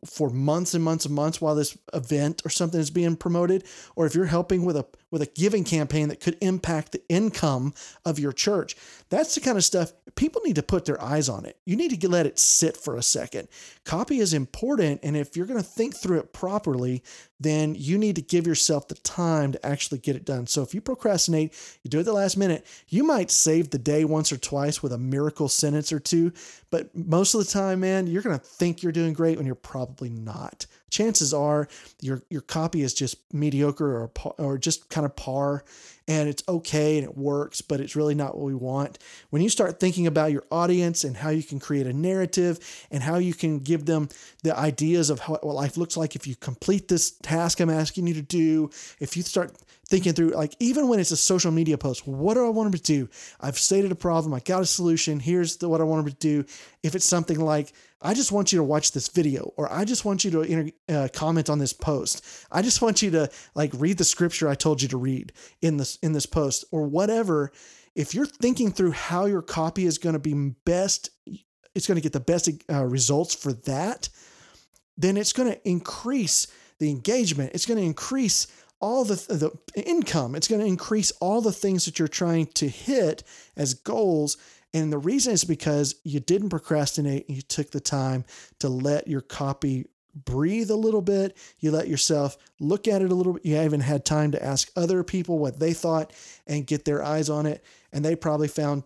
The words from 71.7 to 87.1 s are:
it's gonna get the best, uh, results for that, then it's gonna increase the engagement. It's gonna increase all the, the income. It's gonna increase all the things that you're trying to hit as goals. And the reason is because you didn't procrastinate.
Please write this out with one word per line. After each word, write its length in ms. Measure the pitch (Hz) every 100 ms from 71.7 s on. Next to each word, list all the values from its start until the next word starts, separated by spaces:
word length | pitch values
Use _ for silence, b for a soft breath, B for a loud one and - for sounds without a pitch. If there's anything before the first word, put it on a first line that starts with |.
| 185
it's 120 | -
gonna 140 | 170
get 120 | 151
the 60 | 139
best, 300 | 123 170 170 147 -
uh, 120 | 143 127
results 500 | 131 123 147 - -
for 180 | 143
that, 560 | 117 - 135 190 262 - B B B B B B B _ -
then 200 | 180 196
it's 160 | 208
gonna 240 | - 247 - 202
increase 800 | 175 - - 233 269 175 - - B B B
the 100 | 151
engagement. 600 | 135 151 247 202 143 131
It's 120 | 175 -
gonna 160 | 226
increase 640 | 175 147 - 269 226 - - B B B
all 240 | 202 262 220
the, 100 | 190
the 640 | - 165 156 - - -
income. 540 | 262 339 - 165 120 143
It's 140 | -
gonna 160 | 214 208
increase 460 | 180 - 214 - -
all 180 | 180 220
the 140 | 220
things 320 | - 202 185 170
that 140 | 156
you're 100 | 156
trying 380 | - 170 165 151
to 200 | - 143
hit 560 | - - 269 - 156 - B B -
as 180 | 143
goals. 640 | 127 - 220 202 160 147 - B B B
And 180 | 160 156
the 60 | 147
reason 340 | 156 269 240
is 140 | 196 175
because 500 | 156 160 147 143 -
you 160 | 160 143
didn't 300 | 127 180 202
procrastinate. 800 | 170 - 151 139 - 143